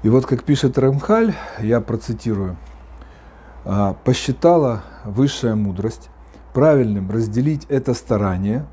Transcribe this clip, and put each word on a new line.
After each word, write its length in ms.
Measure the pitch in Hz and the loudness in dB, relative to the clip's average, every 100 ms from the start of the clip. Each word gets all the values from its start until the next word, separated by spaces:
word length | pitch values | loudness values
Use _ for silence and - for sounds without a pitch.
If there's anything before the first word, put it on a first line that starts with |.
И 40 | 107 | 4
вот, 160 | 123 | 2
как 200 | 127 123 | 2 -4
пишет 340 | - 143 135 135 | 0 0 2 2
Рамхаль, 560 | 131 139 - 220 226 - - - | 0 0 0 2 2 -2 -10 -6
я 240 | 110 117 | 0 0
процитирую, 720 | 104 113 - 113 117 104 95 85 - - - - - - - - - - - | 0 -6 -6 -6 -4 -4 -4 -8 -14 -20 -20 -20 -20 -20 -20 -20 -20 -16 -4
а, 300 | 98 101 92 | 0 0 0
«посчитала 800 | - 127 - 127 170 170 139 110 - - | 0 0 -2 2 4 4 2 -2 -8 -16
высшая 520 | 107 101 139 - 120 107 | -8 0 0 0 -2 0
мудрость 520 | 101 92 110 - - - - - - | -2 -2 -6 -6 -18 -20 -20 -20 -6
правильным 560 | - 151 147 117 101 95 | 2 4 4 2 -2 -2
разделить 560 | 110 113 107 139 151 - | -2 -2 0 0 -2 -2
это 240 | 139 - | -2 -2
старание 720 | 120 - 110 101 92 98 117 147 | -4 -2 0 0 0 -2 -2 -6